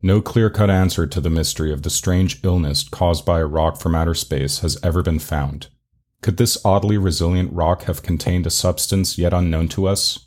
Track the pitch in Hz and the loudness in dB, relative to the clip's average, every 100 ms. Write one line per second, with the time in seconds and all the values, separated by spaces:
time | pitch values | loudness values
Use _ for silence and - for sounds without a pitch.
0 | 95 101 110 - 110 - 104 95 92 - | 4 2 2 0 0 2 2 4 2 0
1 | 80 - 76 80 76 - 78 73 69 - | -2 -2 0 0 -2 -2 -4 -2 -4 -4
2 | - 92 92 - 95 90 78 71 - - | 0 2 2 0 0 2 2 -2 -4 -2
3 | 87 82 - 85 78 78 80 78 - 82 | 0 0 0 0 0 0 0 0 -2 0
4 | 82 80 - 73 69 - 85 - 107 85 | 0 -2 -2 -2 -2 -2 -4 -2 0 0
5 | 85 80 - 78 71 71 - _ _ _ | 0 -2 -2 -4 -4 -6 -16 _ _ _
6 | _ _ - 95 117 - 104 98 101 104 | _ _ -4 0 0 0 2 2 2 2
7 | 95 78 85 92 90 - 82 90 - 82 | 2 0 0 2 0 0 0 0 -2 -6
8 | - 85 - 90 85 - 92 87 - 98 | -2 -2 0 0 0 0 -2 -2 -2 0
9 | 95 - 87 90 87 80 82 - 95 98 | 0 0 0 2 2 2 0 0 0 0
10 | - - | 0 -4